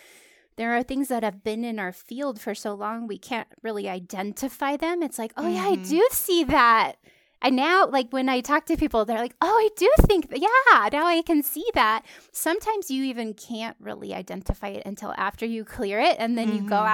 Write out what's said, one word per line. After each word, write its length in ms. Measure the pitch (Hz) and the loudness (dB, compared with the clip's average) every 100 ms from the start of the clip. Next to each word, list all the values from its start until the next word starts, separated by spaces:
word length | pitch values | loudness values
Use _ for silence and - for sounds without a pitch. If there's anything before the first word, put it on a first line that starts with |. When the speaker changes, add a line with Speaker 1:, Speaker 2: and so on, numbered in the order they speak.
| - - _ _ _ - | -20 -20 _ _ _ -8
Speaker 1:
there 180 | 226 240 | -2 -2
are 80 | |
things 240 | 254 269 269 | -2 -4 -2
that 160 | 233 | -2
have 220 | 214 196 220 | -4 -4 -6
been 180 | 220 | -6
in 160 | 240 220 | -6 -6
our 140 | 185 | -8
field 480 | - - 240 285 214 | -10 -12 -8 -8 -6
for 120 | 220 | -8
so 200 | 214 214 | -8 -8
long, 340 | 202 208 233 233 | -8 -8 -8 -8
we 100 | 196 | -10
can't 300 | - 233 - _ | -8 -8 -10 _
really 240 | 226 208 196 | -8 -6 -6
identify 880 | 185 175 190 202 202 269 - 277 285 | -8 -10 -8 -8 -8 -10 -6 -4 -2
them. 260 | 330 349 | -2 -2
It's 160 | 285 - | -4 -6
like, 140 | 226 - | -10 -6
"Oh, 100 | 330 | -4
yeah, 160 | 359 392 | -2 0
I 120 | 190 | -2
Speaker 2:
Mm-hmm. 120 | 185 | 0
Speaker 1:
do 180 | 311 494 | 2 2
see 320 | - - 339 | 2 0 0
that." 520 | 262 294 233 226 147 - _ _ _ _ | 2 4 6 4 2 -6 _ _ _ _
And 120 | 269 254 | 0 2
now, 320 | 311 370 269 | 4 4 4
like, 260 | 269 247 | 2 -2
when 160 | 262 262 | -2 0
I 100 | 254 | 0
talk 260 | 247 302 - | 0 0 0
to 100 | 320 | 0
people, 260 | 302 226 | 0 0
they're 140 | 214 220 | 0 -2
like, 180 | 247 - | -4 -2
"Oh, 60 | 349 | 2
I 220 | 440 427 - | 4 2 4
do 140 | 403 640 605 | 6 8 8
think 240 | 381 - | 4 0
that. 100 | 277 | -2
Yeah, 500 | 403 508 494 285 214 | 2 4 8 6 6
now 160 | 285 349 | 0 2
I 160 | 330 | 2
can 180 | 330 302 | 2 0
see 240 | - 302 453 | 0 -4 -2
that." 320 | 277 220 220 - - _ | 2 2 0 -6 -20 _
Sometimes 600 | - 320 392 440 427 - | -6 -4 -2 -2 -4 -4
you 120 | 262 269 | -4 -4
even 280 | 233 220 | -6 -8
can't 420 | 214 - 220 226 - | -10 -12 -10 -10 -12
really 340 | 208 208 202 | -14 -12 -10
identify 540 | 185 185 190 190 - 202 | -10 -10 -8 -6 -6 -8
it 160 | 196 196 | -10 -12
until 260 | 202 208 - | -12 -10 -6
after 260 | 196 - | -6 -4
you 220 | 226 226 208 | -6 -8 -10
clear 340 | - 196 214 | -6 -4 0
it. 180 | 330 - | 2 2
And 180 | 226 233 | 0 -2
then 160 | 220 | -2
you 80 | 208 | -2
go 140 | 202 208 | 0 0
Speaker 2:
Mm-hmm. 100 | 214 | 2